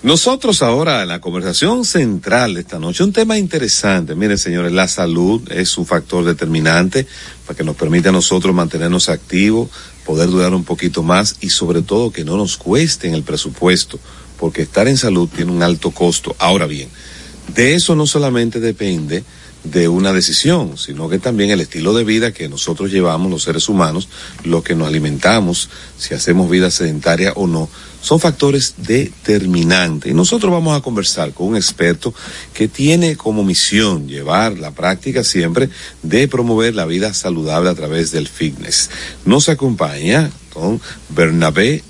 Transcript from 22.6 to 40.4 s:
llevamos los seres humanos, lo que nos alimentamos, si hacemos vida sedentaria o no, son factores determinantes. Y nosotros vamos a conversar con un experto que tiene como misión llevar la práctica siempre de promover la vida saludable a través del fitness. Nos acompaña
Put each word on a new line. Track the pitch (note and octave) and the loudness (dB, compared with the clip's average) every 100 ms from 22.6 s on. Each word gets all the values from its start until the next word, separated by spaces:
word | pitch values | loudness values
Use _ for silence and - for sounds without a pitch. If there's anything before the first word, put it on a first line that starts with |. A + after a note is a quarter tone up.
| - E2 G2 | -6 -4 -2
llevamos | F#2+ F2 D#2+ F#2 | 2 2 2 -2
los | E2 | -2
seres | - D#2+ - | -2 -2 0
humanos, | G2 D#2+ E2 F#2+ - - - | 2 2 0 -6 -14 -18 -10
lo | E2+ E2 | 0 0
que | - | 0
nos | D#2+ D#2 | -2 0
alimentamos, | D#2 D2+ C#2+ F2+ A2+ F#2 F2 - - - - | 0 -2 0 2 2 2 -2 -6 -12 -20 -14
si | - | -8
hacemos | C#2 - F2 F2+ | -4 0 2 4
vida | F2+ F#2 | 2 2
sedentaria | - F2 D2+ D#2 E2 F#2+ | 0 -2 -2 0 2 0
o | - F#2 | 0 -2
no, | E2 D#2+ - - - | 0 -4 -8 -20 -12
son | - D#3+ | 0 2
factores | E3+ D3+ C#3+ C#3 C3 - | 2 2 2 2 -2 -6
determinantes. | A2 A#2+ - - - G#2 F#2 F2+ E2 F#2 F2 D#2 - | 0 0 0 -6 0 0 2 2 4 2 0 -2 0
Y | |
nosotros | E3 F3+ A#3 G3+ | 2 2 2 2
vamos | F3 D#3+ D3 | 2 2 0
a | |
conversar | C3 A2 F#2+ - D2+ | 0 -2 -2 -4 -6
con | C#2 F2+ | -4 -2
un | A2+ | 0
experto | F2+ - E2+ E2+ E3 - - - - | -2 0 0 0 -4 -8 -16 -16 -16
que | - A2 | -4 -4
tiene | - C#3 E3+ E3+ D3+ | 2 2 4 2 0
como | A2 G#2+ | -2 0
misión | G2 E2+ - G#2 G#2+ E2+ C#2 | 0 2 2 2 2 0 -6
llevar | C#2 C#2 F2+ A2+ F#2 | -8 -2 0 0 -4
la | D#2 | -12
práctica | C#2+ F2 F#2 - - | -4 -2 -2 -2 -2
siempre | A2+ F#2 E2 E2+ - - - - | 0 0 0 0 0 -4 -18 -12
de | D#2+ G#2 C#3 | 0 2 2
promover | B2+ A#2+ A2+ A2+ | 0 2 2 2
la | G#2 D#2+ | 0 -2
vida | F2 G#2+ | -2 -2
saludable | F#2+ F#2 E2+ D#2 D#2+ F2+ | -4 -4 -4 -2 0 0
a | |
través | F2 D2+ D#2+ D#2+ | 0 -2 -2 -2
del | E2 D2 | -2 -6
fitness. | - D#2 C2+ - - - - - - - | -4 -4 -4 -4 -2 -2 -8 -14 -6 2
Nos | B2+ D3 | 4 4
acompaña | D3+ C3+ G2 D#2 C#2+ D#2+ C3 D3+ - | 2 0 0 -2 -2 0 2 2 -4